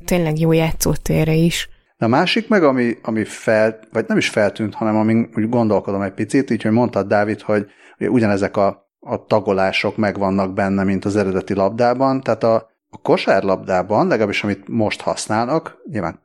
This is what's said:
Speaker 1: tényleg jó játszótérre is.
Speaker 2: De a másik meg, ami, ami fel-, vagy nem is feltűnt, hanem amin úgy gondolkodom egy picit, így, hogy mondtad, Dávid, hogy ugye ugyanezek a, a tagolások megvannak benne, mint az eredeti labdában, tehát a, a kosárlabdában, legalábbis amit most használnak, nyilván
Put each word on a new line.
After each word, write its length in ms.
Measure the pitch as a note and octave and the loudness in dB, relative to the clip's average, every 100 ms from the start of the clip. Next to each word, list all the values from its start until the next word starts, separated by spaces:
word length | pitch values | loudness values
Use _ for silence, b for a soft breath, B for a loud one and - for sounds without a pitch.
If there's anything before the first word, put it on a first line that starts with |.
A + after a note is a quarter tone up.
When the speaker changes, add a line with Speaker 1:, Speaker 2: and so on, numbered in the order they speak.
| - | -2
Speaker 1:
tényleg 340 | F3+ E3 D#3 | 0 0 0
jó 120 | D#3+ | 2
játszótérre 840 | D#3+ D#3+ D#3 - D3+ - D#3+ D#3+ | 2 2 0 -2 -2 0 0 2
is. 360 | D#3+ E3+ - - - _ - | 2 2 0 -8 -14 _ -4
Speaker 2:
De 80 | A2 | 0
a 40 | |
másik 380 | B2+ F3 - G#3+ | 2 2 0 0
meg, 160 | G#3+ | 2
ami, 340 | D3+ C3 A#2+ - | 4 2 0 -2
ami 220 | - A2 | -4 -4
fel-, 560 | G#2 - - A2 A2 A2 - | -4 -4 0 4 2 0 -6
vagy 140 | A2+ - | -4 0
nem 100 | A3 | 0
is 120 | - | 0
feltűnt, 460 | - G2+ - A2 - | 2 0 0 -6 -4
hanem 200 | A2 G#2+ | -2 2
amin 340 | A2 A2+ A2+ - | 2 2 0 -2
úgy 140 | A2 | 0
gondolkodom 520 | A#2+ A2+ G2 - G2 | 2 2 2 0 -4
egy 120 | G2 | -4
picit, 360 | G2 A2 C#3 C3+ | -6 -2 0 0
így, 120 | A2+ | -2
hogy 100 | A2+ | 0
mondtad, 360 | A2 B2 G#2+ G2 | 2 2 0 0
Dávid, 340 | G#2+ G#2 G2+ | 0 0 -2
hogy 240 | - G#2+ G2 b b b | -2 -2 -2 b b b
ugye 100 | G#2 | 0
ugyanezek 480 | B2+ A2 G2 G2 - | 2 2 0 0 0
a, 340 | G2 - _ _ | 0 -2 _ _
a 240 | - A2+ - | -8 -8 0
tagolások 720 | A2 G2+ F#2+ F#2+ F2+ G#2+ G2 | 0 2 0 0 0 -4 -2
megvannak 560 | G#2+ F#2+ G2+ F#2+ F#2+ | -2 -2 -2 0 -2
benne, 300 | F#2+ G2 G2 | -2 -2 0
mint 220 | F#2+ G2 G2+ | 0 0 0
az 100 | G#2 | 0
eredeti 380 | F#2+ F#2 - | 0 -2 -2
labdában, 680 | G2 G2 A2+ A#2+ B2+ C3+ C3 | 0 0 2 0 2 0 0
tehát 220 | B2+ A2 | -2 0
a, 120 | A#2 A2+ - _ _ | 2 0 -2 _ _
a 80 | - | -8
kosárlabdában, 1040 | - F3+ - G2+ G2 F#2+ G2+ F#2 F#2 G#2+ F#3 | 0 0 2 0 2 -2 0 -2 0 0 0
legalábbis 360 | C3 G#2+ F#2+ | 0 0 -2
amit 240 | G#2 G2 - | -4 -4 -4
most 340 | A#2+ G#2+ - | -2 -2 -2
használnak, 760 | - E2+ - G#2+ A#2+ D#3+ - - - | -4 -4 -2 -2 0 -2 -4 -18 -12
nyilván 280 | B2 E2 - | -8 -6 -8